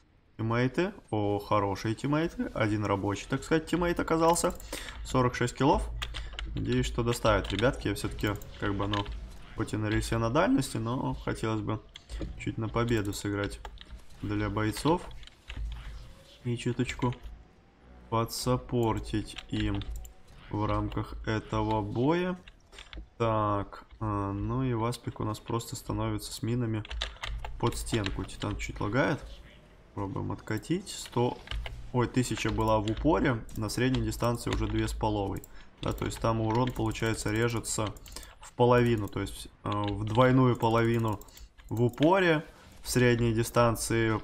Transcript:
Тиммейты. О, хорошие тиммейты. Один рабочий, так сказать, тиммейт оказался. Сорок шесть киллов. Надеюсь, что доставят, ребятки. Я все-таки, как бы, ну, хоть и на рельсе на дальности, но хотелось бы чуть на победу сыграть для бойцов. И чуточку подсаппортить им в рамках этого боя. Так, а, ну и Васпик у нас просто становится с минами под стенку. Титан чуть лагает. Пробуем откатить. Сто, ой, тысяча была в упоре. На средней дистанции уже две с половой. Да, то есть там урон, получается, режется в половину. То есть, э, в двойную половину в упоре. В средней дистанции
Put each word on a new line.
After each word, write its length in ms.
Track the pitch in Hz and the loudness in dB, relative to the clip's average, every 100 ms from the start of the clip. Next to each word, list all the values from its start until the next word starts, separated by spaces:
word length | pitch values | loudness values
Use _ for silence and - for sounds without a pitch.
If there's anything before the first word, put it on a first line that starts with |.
| _ _ _ - | _ _ _ -4
Тиммейты. 540 | 113 117 127 - 185 - - | 0 2 2 2 0 -2 -4
О, 260 | 107 101 101 | 0 2 0
хорошие 560 | - 104 101 95 113 | 2 2 2 0 -2
тиммейты. 520 | 110 139 151 170 - 247 - | -2 0 0 0 -2 -4 0
Один 280 | 110 107 | 2 2
рабочий, 440 | 101 101 98 95 - | 2 0 0 -4 -2
так 140 | 135 | -4
сказать, 240 | - 160 160 | 0 0 2
тиммейт 320 | 165 175 170 | 0 2 0
оказался. 560 | - 165 165 170 180 - - - - - - | 0 4 6 4 2 -2 -8 -10 -10 -10 -2
Сорок 300 | 131 123 - | 2 2 2
шесть 200 | 123 - | -2 2
киллов. 320 | 135 202 - - - - - - - - | 4 4 0 -6 -8 -8 -8 -8 -6 -4
Надеюсь, 320 | 107 123 123 | 0 0 0
что 160 | - | 0
доставят, 480 | 120 117 113 101 - | 0 2 4 4 4
ребятки. 360 | 98 120 143 113 | 2 2 2 -2
Я 60 | |
все-таки, 360 | 98 101 - 104 98 - - | -2 -4 -2 -2 -2 -6 -4
как 140 | 104 | -2
бы, 140 | 98 101 | 0 0
ну, 180 | 104 104 - - - - - | -2 -4 -8 -10 -14 -10 -6
хоть 180 | 107 | -4
и 40 | 107 | -2
на 120 | 107 | 2
рельсе 280 | 110 - 117 | 0 2 0
на 140 | 113 | 2
дальности, 460 | 143 196 269 131 113 | 4 4 4 0 -2
но 360 | 113 127 135 | -2 -2 -4
хотелось 480 | 131 - 113 113 110 | -4 -4 -2 -2 0
бы 180 | 104 110 - - - - - - | -2 -4 -6 -20 -12 -8 -8 -6
чуть 140 | 120 117 | -6 -4
на 100 | 110 | -2
победу 460 | 117 120 113 101 | 0 2 2 0
сыграть 460 | 101 104 101 101 - - - - - - - | -4 -2 -2 -2 -6 -12 -16 -16 -16 -16 -10
для 260 | 101 104 107 | -4 -2 0
бойцов. 540 | 104 107 - 147 180 - - - - - - - - - - - - - - | 0 -2 0 2 2 -2 -14 -16 -16 -12 -8 -6 -8 -10 -14 -16 -18 -20 -10
И 140 | 123 120 | -4 -2
чуточку 560 | 127 120 123 - 127 - - - - - - - - - - | -2 0 -2 0 -2 -2 -8 -16 -20 -20 -20 -20 -20 -20 -2
подсаппортить 1300 | 113 113 - 123 123 - 123 113 101 - 107 98 - - | 0 0 -2 0 0 0 2 2 0 -2 -4 -4 -10 -4
им 300 | 110 107 101 - - - - - - - | -2 0 -2 -4 -8 -12 -16 -20 -20 -8
в 160 | 104 104 | -4 0
рамках 480 | 104 104 - 107 - - | 0 -2 -4 -6 -6 -2
этого 560 | 110 - 110 107 110 | -2 0 0 2 0
боя. 520 | 101 107 135 175 180 180 - - - - - - - - | 0 2 2 2 0 -4 -10 -20 -20 -20 -16 -16 -14 -2
Так, 640 | 113 110 104 101 95 - - - | 2 2 2 0 -4 -10 -18 -8
а, 320 | 110 101 98 | -4 -2 -2
ну 320 | 101 104 123 | -2 -2 0
и 100 | 131 | 0
Васпик 460 | 117 113 120 - - | 0 -2 -2 -6 -4
у 40 | |
нас 140 | 110 107 | -4 -4
просто 380 | - 117 - - | -4 -4 -4 -8
становится 580 | - 104 110 104 - | -4 -2 -2 -2 -6
с 80 | - | -4
минами 420 | 113 123 117 107 - - - - - - - - | -2 0 0 -2 -4 -6 -8 -8 -8 -6 -8 -2
под 180 | - - | -2 -2
стенку. 460 | - 117 98 - | -2 -2 0 -4
Титан 340 | 98 - 101 101 | -6 -6 -4 -4
чуть 220 | - - | -6 -6
лагает. 400 | 101 120 175 - - - - - - - - | -2 2 2 0 -6 -16 -18 -20 -20 -20 -14
Пробуем 380 | - 98 101 98 | -8 -6 -4 -6
откатить. 580 | 101 - 107 - 180 - | -6 -6 -6 -2 -4 -4
Сто, 480 | - - - 123 - - - - - - | -12 -4 0 0 -2 -8 -8 -8 -10 -4
ой, 140 | 127 117 | 0 2
тысяча 420 | 131 120 110 113 | 0 0 0 0
была 300 | 104 110 110 | 2 4 4
в 100 | 104 | 2
упоре. 540 | 107 147 175 139 117 - - | 2 2 4 4 0 -4 -6
На 140 | 107 | -2
средней 340 | - 127 127 | 2 2 2
дистанции 460 | 110 107 117 117 - | 0 0 0 0 -2
уже 180 | 104 110 | -2 0
две 200 | 110 110 | 0 0
с 60 | |
половой. 500 | - 110 104 98 95 - - - - | 0 0 0 -2 -4 -8 -16 -18 -6
Да, 120 | 104 | -4
то 120 | 101 104 | -2 -4
есть 140 | - | 0
там 220 | 113 113 | 0 2
урон, 300 | 110 113 127 | 2 2 2
получается, 600 | 120 113 107 113 110 110 | 0 -2 0 -2 0 0
режется 640 | 107 117 117 - - 107 - - - - - | 2 2 0 -2 -2 -4 -6 -14 -16 -16 -18
в 140 | - | -8
половину. 540 | - 123 123 120 113 101 | 4 6 8 6 4 0
То 140 | 104 | -4
есть, 260 | 98 - - - | -6 -6 -14 -8
э, 60 | 104 | -4
в 360 | 104 101 101 107 | -2 -2 -2 0
двойную 500 | 110 127 131 127 117 | 4 6 8 6 6
половину 640 | 117 117 117 117 113 101 - - - - - | 4 4 4 2 0 -2 -8 -18 -20 -18 -6
в 140 | 110 | 2
упоре. 600 | 120 - 151 190 175 156 - - - - | 2 4 6 6 6 4 0 -12 -20 -14
В 60 | - | 0
средней 440 | 127 123 117 117 | 6 6 6 4
дистанции 840 | 113 113 120 120 110 - 113 113 110 | 2 2 4 4 4 0 2 4 2